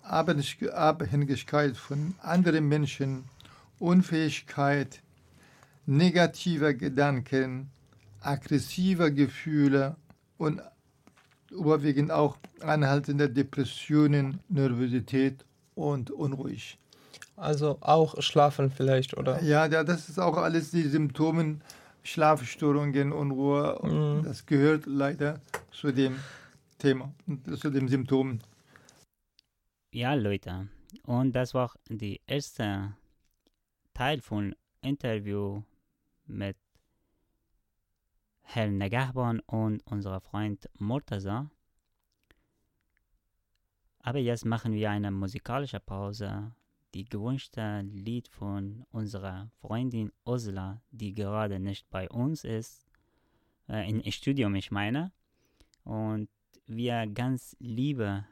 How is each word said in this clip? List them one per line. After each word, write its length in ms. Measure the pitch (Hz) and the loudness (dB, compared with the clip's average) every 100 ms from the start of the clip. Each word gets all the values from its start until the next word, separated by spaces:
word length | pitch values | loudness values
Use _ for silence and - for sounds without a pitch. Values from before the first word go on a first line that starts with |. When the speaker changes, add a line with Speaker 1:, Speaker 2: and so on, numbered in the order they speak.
Speaker 1:
Abhängig-, 680 | - 156 165 151 143 - - | 0 0 2 0 -2 -4 -4
Abhängigkeit 1040 | 160 156 156 113 143 139 131 - 147 147 117 | 2 2 2 0 0 2 -2 0 2 2 -2
von 380 | - 143 156 185 | -6 -4 -4 -6
anderen 440 | 156 180 175 160 147 | 0 4 4 4 2
Menschen, 560 | 151 143 - 135 131 127 - - - - _ | 2 0 -2 -4 -4 -10 -20 -20 -20 -20 _
Unfähigkeit, 1200 | 175 180 185 160 156 - - - 139 143 135 - _ _ _ _ - - - _ - | 6 6 6 2 0 -2 -8 0 2 2 -2 -8 _ _ _ _ -20 -20 -20 _ 2
negative 880 | 139 180 175 165 - 180 160 151 127 | 6 6 6 4 2 -2 2 2 2
Gedanken, 960 | - 135 143 131 131 135 131 127 139 - _ - - - | 0 2 2 2 0 0 0 -4 -10 -18 _ -20 -20 -10
aggressive 920 | 139 139 - 147 - - 185 175 160 | -4 -4 0 -2 0 0 2 4 4
Gefühle 840 | 143 135 - 160 151 143 139 135 - _ - _ _ | 4 2 0 -2 4 6 4 2 -4 _ -20 _ _
und 220 | 156 - - _ _ _ _ _ _ _ _ | -4 -4 -12 _ _ _ _ _ _ _ _
überwiegend 600 | 185 151 156 143 139 151 | -2 2 4 4 2 2
auch 260 | 160 147 - - - | 4 2 0 -18 -8
anhaltende 680 | 156 151 139 143 147 143 147 | 0 4 4 2 0 2 2
Depressionen, 1080 | 120 135 - 127 - - 151 151 147 135 135 - | 2 0 -2 -4 -6 2 6 6 4 0 -4 -2
Nervosität 960 | 156 135 120 127 123 - 135 135 135 _ _ _ | 2 2 2 2 0 0 2 2 0 _ _ _
und 360 | - 151 139 131 | -4 -2 -2 -4
unruhig. 680 | - 147 135 139 120 - - _ - - - - - | -4 -4 -4 -6 -8 -12 -18 _ -20 -20 -20 -20 -8
Speaker 2:
Also 420 | 156 151 151 - | -2 0 0 0
auch 400 | - 160 156 - | 4 6 6 0
schlafen 480 | - 151 147 143 135 | 2 6 6 6 0
vielleicht, 460 | 135 135 131 131 - | 2 2 2 2 -2
oder? 260 | 131 127 | 0 2
Speaker 1:
Ja, 240 | 156 147 156 | 4 4 6
ja, 160 | 160 | 2
das 240 | 160 170 - | 2 -2 -2
ist 100 | 175 | 0
auch 180 | 175 160 | 2 2
alles 340 | 165 165 151 | 2 0 0
die 120 | 170 | 0
Symptome, 760 | 151 151 147 127 160 165 156 151 - - - _ | 2 2 0 2 2 2 0 -4 -12 -20 -20 _
Schlafstörungen, 1120 | - - 151 151 120 - 151 143 147 139 139 | -8 2 4 4 0 0 2 2 2 0 0
Unruhe. 680 | 147 143 131 139 143 147 - | 0 -2 0 2 2 0 -2
Speaker 2:
Mhm. 420 | - 151 151 151 | 0 0 2 0
Speaker 1:
Das 220 | 156 131 - | -2 -8 2
gehört 400 | 143 147 156 151 | 6 6 4 0
leider 540 | 139 139 143 147 156 - - - | 0 0 0 -2 -4 -10 -12 -12
zu 200 | - 147 | -4 0
dem 240 | 127 135 131 - - - _ _ _ | 2 2 0 -12 -18 -20 _ _ _
Thema, 340 | 143 131 135 - - 139 - 143 | 2 2 -2 -10 -8 -6 -6 -4
zu 120 | 156 | 0
den 180 | 135 131 | 0 2
Symptomen. 540 | 131 123 135 131 120 - _ _ - - _ _ _ _ _ _ _ _ _ _ | 0 2 2 2 -4 -10 _ _ -20 -20 _ _ _ _ _ _ _ _ _ _
Speaker 3:
Ja, 220 | 117 123 | -4 0
Leute, 540 | 143 104 101 98 92 101 - - - | 0 0 -2 -4 -10 -10 -16 -20 -18
und 280 | - 120 131 | -2 2 2
das 200 | 123 127 | 0 0
war 180 | 131 123 - _ | 0 -2 -6 _
die 320 | 110 104 98 - | -8 -8 -10 -6
erste 680 | 139 - - 104 98 98 101 _ _ _ _ _ _ _ _ _ | -6 -6 -6 -4 -2 -6 -10 _ _ _ _ _ _ _ _ _
Teil 280 | - 127 147 | -4 -2 -2
von 340 | - 104 101 - _ _ | -4 -4 -4 -8 _ _
Interview 800 | 135 143 123 110 101 101 101 101 107 _ _ _ _ _ - | -6 -4 -4 -4 -4 -4 -4 -6 -12 _ _ _ _ _ -14
mit 300 | 104 101 98 _ _ _ _ _ _ _ _ _ _ _ _ _ _ _ _ _ _ | -8 -8 -10 _ _ _ _ _ _ _ _ _ _ _ _ _ _ _ _ _ _
Herrn 360 | - 117 107 98 | -8 -2 0 0
Nagahban 600 | 98 117 131 127 120 113 | 0 0 -2 -2 -2 -2
und 440 | - 113 110 107 - | -4 -2 -2 -2 -6
unser 340 | 104 101 95 | -6 -6 -8
Freund 480 | - 101 107 101 - _ | -8 -6 -4 -6 -12 _
Mortaza. 720 | 104 135 - 104 95 110 147 _ _ _ _ _ _ _ _ _ _ _ _ _ _ _ _ _ _ _ _ _ _ _ _ _ | -4 -4 -4 -8 -4 -6 -8 _ _ _ _ _ _ _ _ _ _ _ _ _ _ _ _ _ _ _ _ _ _ _ _ _
Aber 180 | - 135 | -6 -2
jetzt 260 | 120 117 | -2 -2
machen 280 | 113 113 117 | -2 -2 -2
wir 180 | 107 107 | -2 0
eine 200 | 104 101 | 0 -2
musikalische 680 | 98 98 - - 123 139 101 | -4 -4 -8 -6 -6 -6 -10
Pause. 720 | - 98 101 107 101 104 110 117 _ _ _ | -10 -8 -8 -6 -8 -8 -10 -16 _ _ _
Die 100 | 92 | -14
gewünschte 800 | 95 107 113 131 - - 107 104 | -10 -6 -4 -6 -8 -8 -6 -6
Lied 440 | 101 104 104 120 - | -8 -10 -8 -8 -10
von 560 | - 101 101 98 110 - | -12 -8 -6 -8 -10 -12
unserer 600 | 113 107 98 95 92 110 _ | -8 -8 -8 -10 -10 -14 _
Freundin 500 | - 110 127 117 104 _ | -8 -4 -4 -4 -6 _
Ursula, 560 | - 123 110 95 95 110 _ | -6 -6 -4 -6 -8 -10 _
die 240 | 113 104 | -12 -8
gerade 460 | 95 101 107 107 98 | -6 -4 -2 -2 -4
nicht 280 | 98 98 _ | -6 -8 _
bei 180 | 95 92 | -10 -6
uns 340 | 117 131 156 | -4 -2 -4
ist, 400 | 123 113 113 - _ _ _ _ _ _ _ _ - | -6 -8 -8 -18 _ _ _ _ _ _ _ _ -8
äh, 200 | 110 95 | -6 -4
im 140 | 107 - | -4 -4
Studium, 440 | - - 139 104 98 | -4 -2 0 0 -2
ich 140 | - | -4
meine. 400 | 101 104 135 185 _ _ _ _ _ _ _ | -4 -2 -2 -6 _ _ _ _ _ _ _
Und 440 | - 110 110 110 107 _ _ _ - | -10 -6 -4 -4 -6 _ _ _ -14
wir 400 | 110 120 117 110 | -6 -4 -2 -4
ganz 500 | 104 127 127 - - | -4 -4 -4 -8 -16
liebe 640 | 120 113 139 135 104 98 101 | -8 -2 -2 0 -2 -4 -8